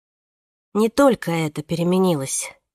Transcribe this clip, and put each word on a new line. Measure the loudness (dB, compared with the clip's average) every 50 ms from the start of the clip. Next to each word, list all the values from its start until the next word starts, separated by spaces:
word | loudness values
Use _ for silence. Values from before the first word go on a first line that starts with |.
| _ _ _ _ _ _ _ _ _ _ _ _ _ _ -2
Не | 0 0 0
только | 2 4 4 4 4 2 -2 -4
это | -4 -2 -2 -4 -6 -8
переменилось | -8 -6 -4 -2 0 0 2 2 2 2 0 0 -4 -6 -8 -8 -8 -10 -14 _ _ _ _